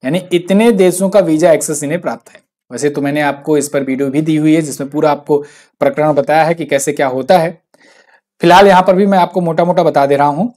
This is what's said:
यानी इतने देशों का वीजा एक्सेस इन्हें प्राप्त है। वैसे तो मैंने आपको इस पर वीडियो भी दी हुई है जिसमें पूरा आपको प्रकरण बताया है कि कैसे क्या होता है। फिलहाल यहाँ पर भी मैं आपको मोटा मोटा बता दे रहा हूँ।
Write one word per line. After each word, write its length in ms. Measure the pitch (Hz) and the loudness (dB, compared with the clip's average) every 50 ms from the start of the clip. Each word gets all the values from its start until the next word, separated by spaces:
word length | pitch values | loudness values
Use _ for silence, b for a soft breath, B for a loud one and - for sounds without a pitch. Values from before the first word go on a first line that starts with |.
| - | -6
यानी 220 | 131 151 190 - - - | -4 -6 -6 -4 -2 -4
इतने 380 | 175 165 - 190 196 220 233 | -4 -2 0 0 2 4 2
देशों 380 | 233 190 190 180 175 180 196 190 | 4 4 2 2 2 0 -4 0
का 100 | 190 214 | 2 2
वीजा 320 | 185 165 156 156 165 175 | 2 2 0 2 4 2
एक्सेस 320 | 160 147 151 - 156 143 151 | 2 2 0 -6 -8 -6 -6
इन्हें 180 | 143 151 180 | -6 -8 -6
प्राप्त 280 | 170 151 117 113 _ - | -6 -8 -10 -10 _ -20
है। 120 | _ - _ _ _ _ _ _ | _ -20 _ _ _ _ _ _
वैसे 180 | 127 120 135 147 | -12 -4 -4 -4
तो 120 | 143 147 | -2 -2
मैंने 200 | 139 143 143 151 | -4 -4 -2 -2
आपको 360 | 151 143 139 139 - - 156 147 | -2 -4 -4 -6 -4 -2 -2 -2
इस 120 | 135 - | -2 -2
पर 140 | - 143 139 | -4 -6 -4
वीडियो 260 | 135 131 127 139 139 | -4 -4 -4 -4 -4
भी 120 | 131 147 | -2 -4
दी 140 | 160 160 156 | -2 -2 -2
हुई 200 | 156 151 156 156 | 0 2 2 2
है 60 | 165 | 0
जिसमें 280 | 160 143 127 - 151 139 | 0 -4 -8 -10 -10 -8
पूरा 220 | 143 151 151 151 | -6 -2 0 0
आपको 260 | 143 139 - - 151 143 147 B B B B B B _ | -2 -2 -2 -2 -2 -2 -2 B B B B B B _
प्रकरण 340 | 135 139 135 - 151 156 151 | -2 -2 0 0 -2 0 0
बताया 300 | 143 131 123 147 160 156 | 0 0 0 2 2 2
है 100 | 156 170 | 0 0
कि 120 | 165 156 | -4 -4
कैसे 280 | - 143 139 139 - 143 | -4 -4 -2 -2 -4 -4
क्या 140 | 143 147 135 | -2 -2 -2
होता 300 | 127 131 131 127 190 180 | -2 -4 0 2 2 2
है। 240 | 160 165 165 _ _ _ b b b b b b b b b b b _ _ _ | 2 0 -6 _ _ _ b b b b b b b b b b b _ _ _
फिलहाल 260 | - 170 175 180 202 202 | 2 4 6 6 6 6
यहाँ 140 | 185 180 | 6 4
पर 140 | 185 190 190 | 4 2 2
भी 100 | 180 208 | 2 2
मैं 120 | 196 196 185 | 2 2 0
आपको 240 | 175 170 - 190 | 0 0 -2 -4
मोटा 240 | 180 165 165 170 175 | -4 -2 -2 -2 0
मोटा 180 | 175 175 175 175 | 0 0 0 0
बता 220 | 160 143 147 143 | 0 2 0 0
दे 100 | 139 143 | 2 2
रहा 120 | 139 143 147 | 2 0 0
हूँ। 260 | 143 147 196 240 - | 0 -2 -4 -6 -6